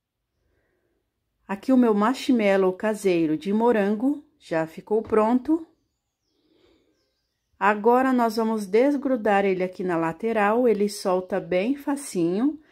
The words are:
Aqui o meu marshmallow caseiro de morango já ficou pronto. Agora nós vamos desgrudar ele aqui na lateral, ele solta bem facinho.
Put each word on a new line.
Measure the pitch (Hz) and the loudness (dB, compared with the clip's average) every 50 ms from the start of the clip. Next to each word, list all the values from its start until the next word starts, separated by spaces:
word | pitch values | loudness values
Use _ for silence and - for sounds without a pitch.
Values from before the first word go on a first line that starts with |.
| _ _ _ _ _ _ _ _ _ _ _ _ _ _ _ _ _ _ _ _ _ _ _ _ _ _ _ _ _ | _ _ _ _ _ _ _ _ _ _ _ _ _ _ _ _ _ _ _ _ _ _ _ _ _ _ _ _ _
Aqui | - 190 202 - - | -10 -10 -6 -2 2
o | 262 | 2
meu | 254 247 233 214 | 4 4 4 2
marshmallow | 208 208 226 262 254 - - 254 233 214 196 196 196 190 185 180 | 2 2 0 -2 -2 0 0 0 2 2 2 2 2 2 0 0
caseiro | 185 - 214 220 196 - 190 180 170 165 151 156 | -2 -4 -4 -4 -2 0 0 2 2 2 0 -2
de | 156 151 190 202 | -2 -2 -2 0
morango | 220 226 240 240 220 196 196 214 208 247 269 294 294 - _ _ _ | 2 2 2 2 2 2 0 -2 0 -2 -2 -2 -4 -8 _ _ _
já | - - 170 160 160 | -10 -6 -4 -4 -4
ficou | 160 - - - - 208 220 - | -4 -8 -14 -8 -4 -4 -4 -2
pronto. | - - 214 214 220 247 247 247 285 311 339 - - _ _ _ _ _ _ _ _ _ _ _ _ _ _ _ _ _ _ _ _ _ _ _ _ _ _ _ _ _ _ _ _ _ _ _ _ _ - | 0 0 0 2 2 0 0 0 -2 -2 -2 -4 -8 _ _ _ _ _ _ _ _ _ _ _ _ _ _ _ _ _ _ _ _ _ _ _ _ _ _ _ _ _ _ _ _ _ _ _ _ _ 0
Agora | 190 202 214 208 202 226 240 254 262 262 | 0 2 2 2 4 4 4 4 4 2
nós | 254 247 233 233 208 | 2 2 0 0 0
vamos | 233 226 220 226 220 208 | 0 -2 -2 -2 -4 -4
desgrudar | 185 185 220 254 285 285 269 254 269 262 240 208 220 202 196 202 | 0 2 2 4 2 2 0 -2 -2 -2 -2 0 2 2 2 2
ele | 196 190 180 185 | 2 0 -2 -2
aqui | 180 185 - 190 | -4 -6 -6 -4
na | 180 175 | -4 -2
lateral, | 165 165 165 160 160 - 226 226 226 202 202 220 240 254 | -2 -2 -2 -4 -4 -4 -4 -2 0 0 2 2 2 2
ele | 240 214 196 202 202 | 2 2 2 0 -2
solta | 202 - - 196 180 185 185 - 208 190 | -4 -4 -4 -2 -2 -2 -2 -4 -6 -6
bem | 165 170 180 180 190 240 277 | -4 -2 -2 -2 0 -2 -4
facinho. | 285 - 302 277 277 - - - 190 165 170 180 202 247 294 311 - - _ | -4 -4 -6 -6 -6 -6 -6 -4 -2 -2 0 0 0 0 -2 -2 -4 -10 _